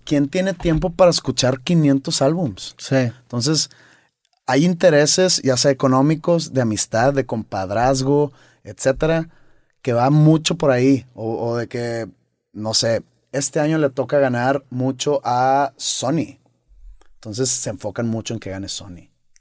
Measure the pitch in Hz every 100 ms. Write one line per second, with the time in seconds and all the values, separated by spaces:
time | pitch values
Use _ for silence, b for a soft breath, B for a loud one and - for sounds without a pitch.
0 | - 147 285 185 190 180 170 156 180 175
1 | 180 165 - 123 - 127 - 170 147 135
2 | 147 - 139 170 147 95 - - - 135
3 | 123 - - 120 123 156 - b b b
4 | b _ _ _ - 131 175 170 185 147
5 | 147 - 185 - 135 123 143 135 135 131
6 | 143 156 175 170 156 131 117 104 - 110
7 | 131 139 127 113 104 101 95 104 127 135
8 | 131 143 147 b b b - - 131 135
9 | 160 165 165 - _ _ _ _ - 117
10 | 127 151 156 156 156 170 147 123 131 135
11 | - - 113 104 117 120 113 120 120 117
12 | 104 - _ _ _ 101 107 110 113 110
13 | - _ _ 135 - 160 151 160 143 135
14 | 123 147 135 120 127 139 - 123 127 131
15 | 147 147 113 123 131 139 139 - - -
16 | 120 160 113 - _ _ _ - - -
17 | - - 107 107 131 - 127 101 107 98
18 | 117 113 - 113 95 95 98 - 95 87
19 | - _ _ _